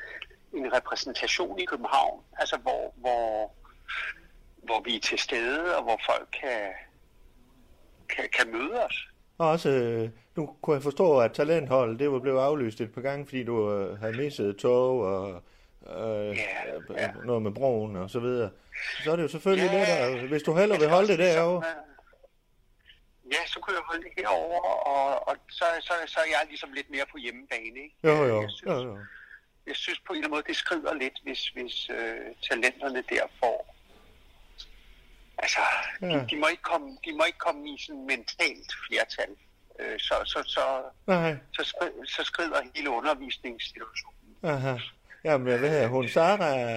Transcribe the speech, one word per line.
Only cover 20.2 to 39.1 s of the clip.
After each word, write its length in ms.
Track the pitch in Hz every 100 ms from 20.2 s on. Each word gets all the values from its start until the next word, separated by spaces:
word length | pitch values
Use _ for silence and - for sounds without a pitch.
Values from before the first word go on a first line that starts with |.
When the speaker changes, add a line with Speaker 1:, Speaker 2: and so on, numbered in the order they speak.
| 131
Speaker 2:
hvis 160 | 151
du 100 | 160 160
hellere 240 | 208 185
vil 60 | 151
Speaker 1:
Jeg 80 | 175
Speaker 2:
holde 120 | 208
det 80 | 165
Speaker 1:
skal 120 | 180
også 100 | 165
Speaker 2:
derovre. 220 | 170 180
Speaker 1:
ligesom, 180 | 165 156 - - _ _ - _ _ _ _ _ _ - _ _ 127
øh, 60 |
ja, 120 | 147 170
så 120 | -
kunne 160 | - 180
jeg 80 | 165
holde 180 | 165
det 80 | 180 -
herovre, 560 | 202 180 160 175 - - 143
og, 340 | 139 139 135 -
og 80 | 143 -
så, 160 | - 170 165
så, 120 | - 170 156
så 120 | 170
er 40 | 160
jeg 100 | 147 151
ligesom 260 | 147 151
lidt 160 | 139 -
mere 160 | 139 139
på 60 | 151
hjemmebane, 600 | 120 120 135 123 113 123 151
ikke? 100 | _
Speaker 2:
Jo, 120 | 160 151 135
jo, 160 | 110
Speaker 1:
Jeg 80 | 107
synes, 200 | 110 196
Speaker 2:
jo, 120 | 143
jo. 140 | 123 101 104 - - - _ _ -
Speaker 1:
jeg 80 | 139
synes 240 | - 170
på 140 | -
en 40 | 196
eller 100 | 151
anden 40 | 151
måde, 80 | 147
det 80 | 156
skrider 380 | - 170 143
lidt, 260 | 156 131 -
hvis, 240 | 139 127 -
hvis, 420 | 127 120 - -
øh, 300 | 117 113 113 117 117 -
talenterne 540 | 123 127 - 139 127 -
der 140 | - - -
får... 360 | - - - - _ - - - - - - - - - - - - - - -
Altså, 220 | - - - - - -
Speaker 2:
Ja. 60 | 185
Speaker 1:
de, 200 | 151 120
de 60 | 151
må 120 | 156
ikke 160 | 175
komme, 340 | - 165 139 269 -
de 120 | 151
må 60 |
ikke 160 | 330 -
komme 300 | 349 294 294
i 80 | 277 -
sådan 180 | 285 262
mentalt 640 | 254 - - 165 - - - -
flertal. 480 | 110 113